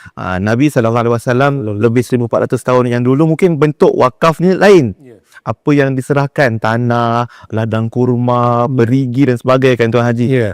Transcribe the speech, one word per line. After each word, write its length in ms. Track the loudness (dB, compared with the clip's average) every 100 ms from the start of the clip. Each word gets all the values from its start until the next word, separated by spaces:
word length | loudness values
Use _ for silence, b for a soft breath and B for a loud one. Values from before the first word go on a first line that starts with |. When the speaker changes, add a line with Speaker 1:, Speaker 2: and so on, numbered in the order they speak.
| B -12
Speaker 1:
uh, 200 | -8 -4
Nabi 320 | -2 0 0
sallallahu 360 | 0 0 0
alaihi 100 | 0 -2
wasallam, 360 | -2 0 0 -2
Speaker 2:
Betul. 140 | -6 -2
Speaker 1:
lebih 220 | 0 0
seribu 220 | 0 -2 -2
empat 220 | -2 -2
ratus 120 | -4
tahun 280 | 0 0 0
yang 140 | 0
dulu, 320 | 0 2 0 0
mungkin 200 | 0 0
bentuk 360 | -2 2 0
wakaf 480 | 2 0 0 -2 0
ni 120 | 0
lain. 440 | 2 4 4 2 -4
Speaker 2:
Ya. 240 | -16 -20 _ B
Speaker 1:
Apa 260 | -10 -6 0
yang 220 | 0 0
diserahkan, 640 | -2 -2 -2 -2 0 -2 0
tanah, 720 | -2 -2 0 0 0 -2 -4 B B
ladang 400 | -6 -4 -2 -4
kurma, 720 | -2 -2 0 0 2 2 0
Speaker 2:
Hmm. 100 | 0
Speaker 1:
berigi 540 | 0 0 0 -2 0 0
dan 80 | 0
sebagainya, 400 | 0 2 2 2
kan, 120 | 0
Tuan 120 | 0 0
Haji. 160 | 0
Speaker 2:
Ya. 240 | 0 0 -2